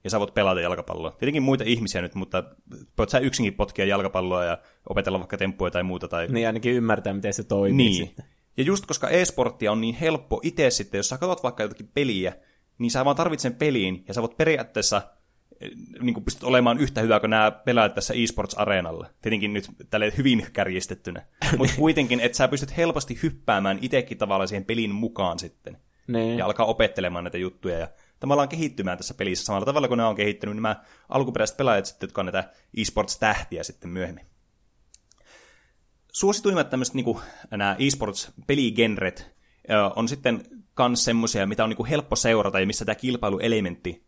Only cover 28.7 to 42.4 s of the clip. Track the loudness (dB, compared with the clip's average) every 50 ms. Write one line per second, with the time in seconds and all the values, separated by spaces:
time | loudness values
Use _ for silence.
28.7 | -4 -4 -4 -4 -4 -6 -8 -8 -6 -4 -4 -2 -2 -4 -4 -2 -2 -2 0 0
29.7 | 0 2 2 2 2 2 2 2 2 2 0 0 0 -2 -6 -8 -6 -4 -4 -4
30.7 | -4 -6 -10 -20 -20 _ _ -2 -2 0 0 0 0 0 0 0 0 0 2 2
31.7 | 2 2 0 -2 -8 -12 -12 -8 -6 -6 -4 -2 -2 -4 -4 -6 -10 _ _ _
32.7 | -6 -4 -4 -2 0 -2 -2 -2 -2 0 0 0 0 0 -4 -8 -8 -8 -8 -8
33.7 | -10 _ -12 -10 -6 -6 -6 -6 -8 -12 -18 -20 _ _ _ _ _ _ _ _
34.7 | _ _ _ _ -20 -20 _ _ -20 _ _ _ -20 -20 -20 _ _ _ _ _
35.7 | _ _ _ _ _ _ _ _ -4 0 2 2 2 2 0 0 2 2 0 0
36.7 | 0 -2 -2 -2 -2 -2 -2 -2 -2 -4 -6 -16 -18 -20 -14 -8 -4 0 0 0
37.7 | 2 2 0 0 0 0 -2 -4 -4 -6 -8 -10 -14 -8 -4 0 0 2 2 2
38.7 | 4 4 4 4 2 0 -2 -4 -4 -6 -12 -20 _ _ _ _ _ _ -4 2
39.7 | 2 4 4 2 2 0 -2 -2 -2 0 0 0 0 -2 -4 -10 -20 -20 -20 _
40.7 | _ 2 2 2 4 2 2 2 2 2 2 0 0 0 0 0 0 0 0 0
41.7 | -2 -4 -2 -2 -2 -2 -2 0 0 2 4 4 4 4